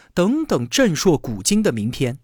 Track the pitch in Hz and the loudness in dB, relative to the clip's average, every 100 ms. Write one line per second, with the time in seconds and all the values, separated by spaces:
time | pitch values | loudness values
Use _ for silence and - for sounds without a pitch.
0 | _ - 185 294 311 156 120 - 240 151 | _ 0 0 0 0 -2 -2 2 2 2
1 | 196 143 - 104 - 208 208 117 104 - | 2 2 -2 -6 0 0 0 0 -4 -2
2 | 127 131 | -4 -4